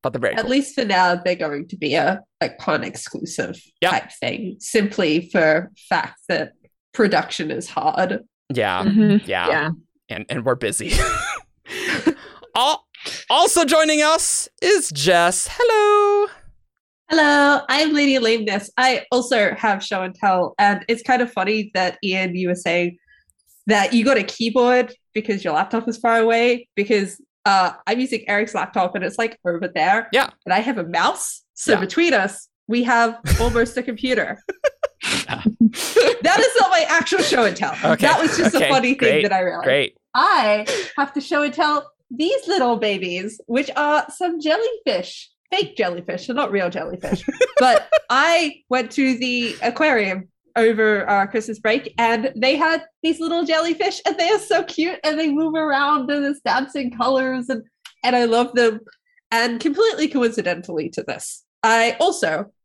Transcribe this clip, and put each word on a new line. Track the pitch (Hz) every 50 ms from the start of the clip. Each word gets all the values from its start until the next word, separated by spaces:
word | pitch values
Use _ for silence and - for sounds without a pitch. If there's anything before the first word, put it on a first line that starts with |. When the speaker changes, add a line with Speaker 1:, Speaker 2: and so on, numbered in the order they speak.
| -
Speaker 1:
But | 131
they're | - 127
very | 120 101 -
Speaker 2:
At | 220
Speaker 1:
cool. | 220 -
Speaker 2:
least | 254 285 269 - -
for | 277 247
now, | 202 196 185 185 180 175
they're | 175 175 185 180
going | 175 165 151 147 143 170
to | - -
be | - 151 143 139
a, | 160 143 170 190 196 _ _ _ _
a | - 123
con | - - - - 156 147 -
exclusive | 92 - - - - - - - - - - - - - - - _ _ _
Speaker 1:
Yeah. | 165 180
Speaker 2:
type | 175 - - - - -
thing, | - 123 - - 226 180 - -
simply | - - - 220 202 202 - - 190 156 151 165 175 175
for | - 190 160 156 156 165 185 - _ _ - -
fact | 185 165 - - - _ _ -
that | 180 151 156 - _ _ _ _ _ _ _ _ -
production | - 214 190 185 156 - - - - 160 156
is | - - - -
hard. | - - - 156 - - 185 180 196 - - _ _ _ _ _ 123
Speaker 1:
Yeah, | 123 107 98 90 90 95
Speaker 3:
Mm-hmm. | - 196 220 214 208 202 214 - 185
Speaker 1:
yeah. | 190 90 87 -
Speaker 4:
Yeah. | 156 156 147 160 165 160 _ _ _ _ _ _
Speaker 1:
And, | 113 107 107 -
and | 127 127 110
we're | 131 123
busy. | 127 120 101 - - 107 - -
<laughs> | - - - - - - - - - - _ _ _ _ - - - - - 330 - - 330 294 - - - - - - _ -
Al-, | 226 247 285 311 - _ _ _ - - - - - - -
also | 233 294 359 - - 349 330
joining | 254 320 311 320 311 311 302
us | 302 302 320 330 - - - - - - _ _
is | - 349 415 370 - -
Jess. | 156 139 143 185 180 170 170 175 185 - - -
Hello. | - - 494 466 440 427 415 415 415 415 415 403 403 403 415 415 - - - - _ _ _ _ _ _ _ _ _ _ _ -
Speaker 2:
Hello, | 311 330 302 294 294 285 285 285 285 269 - -
I'm | 262 294 320 311 311
Lady | 294 285 277 269 262
Lameness. | 226 220 233 226 214 208 196 202 208 - _
I | - 254 262 247 190 - _
also | 254 247 240 240 262 226 208 180 -
have | - - 214 202 196
show | - - 208 185
and | 185 185 190
tell, | _ - 196 185 180 175 - - -
and | 202 202 202 185 - -
it's | 233 226
kind | - - 254 247
of | 247 240
funny | - 220 185 196 220 220 208 214 -
that, | 185 185 180 180 - -
Ian, | 196 185 190 185 185 175
you | 180 185 175
were | 180
saying | 175 - 175 170 175 175 175 175 _ _ _ _ _ _ _ _ _ _ _ _ _ _
that | 202 220 202 190 185 247
you | 233 220
got | 269 269 220
a |
keyboard | 196 - - - 226 226 233 254 240 247 247 247 247 247 - _ _ _ _
because | 214 214 - 202 196
your | - 175 151
laptop | 156 196 - - 226 233 240
is | 226
far | - - 233 226 226
away, | 220 233 226 233 233 247 240 240 - _ _
because, | 196 202 208 233 202 196 185 - - - _ _ _ _
uh, | 202 196 190 185 170 - - _
I'm | 190 220 247
using | 254 262 240 214 - -
Eric's | 202 208 220 220 -
laptop | 190 - 190 - 202 180 180 -
and | 202 185
it's, | 190 196
like, | - 226 226 226 _ _
over | 180 170 170 185 175
there. | 175 165 156 180 202 226 226 -
Speaker 1:
Yeah. | - 254 277 - _ _ _
Speaker 2:
And | 180
I | 185 202
have | 226 254 240
a | 208 165
mouse. | 165 170 165 180 262 381 - - - - - _ _ _
So | - - - 220
Speaker 1:
Yeah. | 185
Speaker 2:
between | 185 190 - 320 339 349
us, | 262 208 190 202 - - - _ _ _ _
we | - 226 240
have | 240 240 247 233 233 226 226 233 - -
Speaker 1:
<laughs> | - -
Speaker 2:
almost | 233 240 233 233 226 226 - 254
a |
computer. | 240 - 226 214 - 254 254 220 156 - 214 - _ - 381 _ - 554 _ _ - - _ _
Speaker 1:
<laughs> | - - - - - - - - - 214 226 _ 226 214 - - - - - 440 466 - - -
Speaker 2:
That | - 330 381 415
is | 440 453 453 466
not | 392 370
my | 370 330 320 -
actual | 311 330 - - 339 370
show | - - - 262 226
and | 196 175
tell. | - 190 - - - - 160
Speaker 1:
Okay. | 160 - -
Speaker 2:
That | 285 320 -
was | 330 311 -
just | - 349 214 -
Speaker 1:
Okay. | 285 -
Speaker 2:
a | 269
funny | 277 262 240 247
thing | 269 -
Speaker 1:
Great. | 247 226 - 151
Speaker 2:
that | 202 202
I | 196 190
realized. | 185 180 - - -
Speaker 1:
Great. | 131 131 143 135 - _ _ _ _ -
Speaker 2:
I | - 320 403 392 302 240 214 - - 214 - 523 415 370 - -
have | - 277 277 -
to | 294
show | 277 - 339 294
and | 294 285 -
tell | 302 302 302 294 285 285 - _ _ _ _
these | 247 247 311 359 523 539 - 330
little | 359 370 254 240 233
babies, | 196 220 208 202 190 185 180 175 180 190 214 214 - -
which | - 233 262 294 285 -
are | 277 294 294 302 302 302 -
some | - - 359 359 339 320
jellyfish, | 294 311 311 415 453 508 466 - _ 277 208 180 180 - - - - _ _ _ _ _
fake | 359 392 403 - -
jellyfish, | - 208 180 175 175 175 - 175 180 -
they're | - 240
not | 277 277 -
real | 196 196 185 175
jellyfish. | 180 180 160 165 185 180 - - 190 - - - - -
Speaker 1:
<laughs> | 508 508 - -
Speaker 2:
But | 254 254 - 302 - - - 311 - -
I | 240 269 294 330 339 349 330 294 - _ _ _
went | 247 254 233 -
to | - - 269 262 254 226
the | 254 254 247 247 240 226 - -
aquarium | - 233 240 - 320 302 262 226 202 190 185 190 185 _ _ _ _ _ _
over, | 233 226 226 226 214 220 214 214 196 - -
uh, | 202 196 196
Christmas | 202 - 226 214 - 214 -
break, | - 214 220 - - - - -
and | 233 226 233 226 220 262 -
they | 220 240 262 294
had | 285 320 320 330 320 320 - _ _
these | - 320 330 330
little | 330 330 339 339 339
jellyfish, | 294 320 311 330 339 330 - - 392 349 - -
and | - - -
they | 330 349
are | 427 415
so | 427 - 349 339 339
cute, | - - - 311 349 370 - -
and | 311 302 311
they | 320 302
move | 285 302 320 311 311
around, | 320 311 302 277 269 285 285 302 294 254 254
and | 285 294 285
there's | 285 294 -
dancing | _ 240 240 254 269 269 - 285 262 240 233
colors, | 226 233 254 269 262 262 262 262 254 240 247
and, | 262 220 - _ _ _ _ - _ _ -
and | 247 247
I | 247 240
love | 233 226 233 247 240 233
them. | 240 240 226 214 220 - - _ _ _ _ _ _ _ _
And | 226 233 233 247 233 233
completely | - 320 294 370 453 453 403 - 311 311
coincidentally | - 269 240 226 233 220 175 175 175 175 180 - 170 156 160 165
to | - -
this, | - - - - - - - - _ _ _ _
I | - 220 226 226 226 240 254 -
also | 320 370 359 - - 165 156 165 208 - _ _